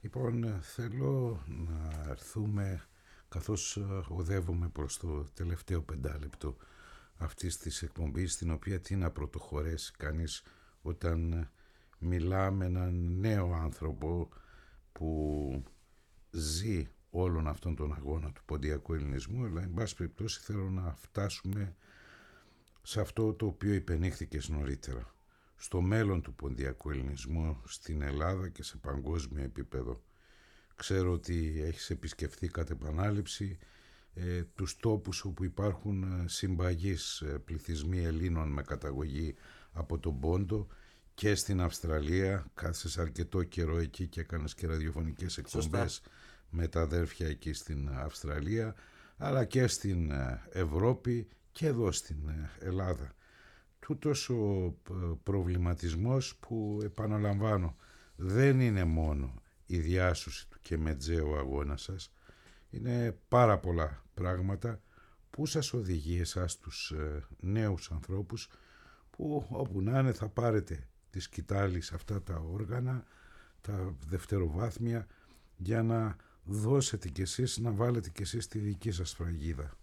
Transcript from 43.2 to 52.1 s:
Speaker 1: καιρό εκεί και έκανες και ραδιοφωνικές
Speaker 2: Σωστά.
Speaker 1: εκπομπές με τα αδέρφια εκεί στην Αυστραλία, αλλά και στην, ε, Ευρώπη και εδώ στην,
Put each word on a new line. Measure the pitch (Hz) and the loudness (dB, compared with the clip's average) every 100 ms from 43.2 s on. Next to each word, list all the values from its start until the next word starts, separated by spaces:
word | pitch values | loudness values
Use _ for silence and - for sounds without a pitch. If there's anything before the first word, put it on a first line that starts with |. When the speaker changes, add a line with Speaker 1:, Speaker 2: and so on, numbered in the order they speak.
| 85 95 | -2 0
Speaker 1:
καιρό | 85 - 82 82 | 0 0 2 2
εκεί | 80 - 87 | 0 -2 -6
και | - | -4
έκανες | 82 85 76 | -4 -4 -4
και | - 85 | -4 -2
ραδιοφωνικές | 80 78 80 80 - 90 | 0 0 0 -2 -2 -6
Speaker 2:
Σωστά. | - 69 - | -6 -4 -2
Speaker 1:
εκπομπές | 78 76 80 - - - - - - | 2 2 2 -2 -12 -20 -20 -20 -6
με | 82 82 | -2 0
τα | 82 | 2
αδέρφια | 82 82 82 - 80 | 2 2 0 0 -4
εκεί | 73 - | -2 -4
στην | 76 - 73 71 | -6 -4 -2 -2
Αυστραλία, | 65 71 - 73 73 76 110 110 - - - - - | -2 -4 -4 -4 -2 0 0 0 -4 -16 -20 -20 -6
αλλά | 123 135 | 0 2
και | 113 131 127 | 4 4 4
στην, | - 101 90 82 | 4 0 2 2
ε, | 69 64 62 - | 2 0 -2 -6
Ευρώπη | 92 87 76 107 127 - 120 107 - _ | 0 2 4 4 4 0 -2 -2 -12 _
και | - 160 | -2 0
εδώ | 120 107 | 4 2
στην, | - - | 2 -4